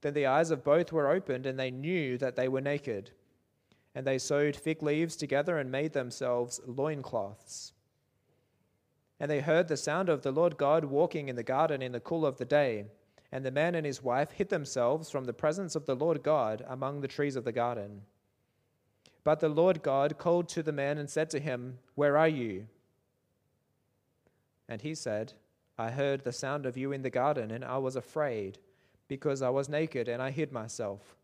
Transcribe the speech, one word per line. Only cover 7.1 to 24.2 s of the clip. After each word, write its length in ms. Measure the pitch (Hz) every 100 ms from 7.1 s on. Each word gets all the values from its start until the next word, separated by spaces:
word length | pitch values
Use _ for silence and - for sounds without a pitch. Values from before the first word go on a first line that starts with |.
| 117 98 104 - - - _ _ _ _ _ _ _ _ _ _ _ _ _ _ _
And 100 | 143
they 120 | 147
heard 260 | 143 160 175
the 100 | 147
sound 320 | - 156 190
of 140 | 151
the 80 | 139
Lord 260 | 135 175 156
God 280 | 143 160 151
walking 440 | 139 170 156 139
in 60 | 123
the 80 |
garden 400 | 113 131 156 143
in 80 | 127
the 80 | 123
cool 260 | - 165 156
of 120 | 135
the 80 | 123
day. 420 | 147 139 110 101 - _ _ _
And 140 | 131 135
the 60 |
man 240 | 131 165 170
and 100 | 151
his 160 | 131
wife 300 | 131 123 147
hid 180 | - 190
themselves 600 | 180 139 135 120 151 160
from 140 | 143 127
the 80 |
presence 420 | 117 156 165 185 160
of 100 | 143
the 100 | 127
Lord 280 | 156 156
God 420 | 143 151 113 107 127
among 340 | 131 131 143
the 60 | 139
trees 280 | - 147 131
of 80 |
the 80 | 117
garden. 560 | 117 120 117 101 104 107 _ _ _ _ _ _ _ _ _ - _
But 160 | - 156
the 100 | 156
Lord 320 | 151 175 170
God 380 | 151 139 147 151
called 280 | 175 175 170
to 120 | -
the 100 | 156
man 280 | 151 139 151
and 100 | 143
said 220 | 156 160
to 80 | 156
him, 400 | 147 123 123 127 _ -
"Where 200 | 147 143
are 120 | 160
you?" 400 | 156 117 95 110 _ _ _ _ _ _ _ _ _ _ _ _ _ _ _